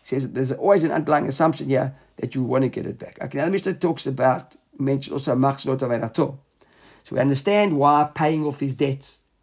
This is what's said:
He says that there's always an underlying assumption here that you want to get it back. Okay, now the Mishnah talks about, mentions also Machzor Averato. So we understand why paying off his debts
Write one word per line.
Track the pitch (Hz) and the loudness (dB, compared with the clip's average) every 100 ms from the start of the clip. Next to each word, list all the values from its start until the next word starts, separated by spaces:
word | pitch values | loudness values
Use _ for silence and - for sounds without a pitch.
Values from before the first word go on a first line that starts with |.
He | - | -6
says | 131 | -4
that | 131 127 | -4 -2
there's | 131 | -2
always | 131 196 202 | 0 4 4
an | 160 | 4
underlying | - 151 147 143 | 0 0 0 0
assumption | 135 165 160 143 | 2 2 2 0
here | 135 139 - _ - | 0 0 -6 _ -10
that | 135 135 | -6 -2
you | |
want | 123 127 | 0 2
to | 131 | 0
get | - - | -2 -8
it | - | -10
back. | - - | -14 -12
Okay, | 135 139 | -8 -4
now | 160 | 0
the | |
Mishnah | 196 190 180 | 0 -2 -2
talks | 170 151 139 | -2 -2 -4
about, | 131 127 127 - _ _ - | 0 2 2 -4 _ _ -4
mentions | 135 139 135 | -2 -2 -2
also | 139 139 127 | -6 -2 2
Machzor | 135 135 143 131 | 2 0 -4 -2
Averato. | 131 117 113 - 143 139 _ _ _ _ - _ | -2 -2 -2 -2 -2 -4 _ _ _ _ -20 _
So | - - | -6 0
we | |
understand | 135 135 202 208 208 147 | 0 0 2 2 2 4
why | 143 147 147 | 4 4 2
paying | - 156 160 147 | 0 0 0 -2
off | 139 | -4
his | 143 | -6
debts | 135 139 135 - - _ _ | -2 -2 -2 -10 -20 _ _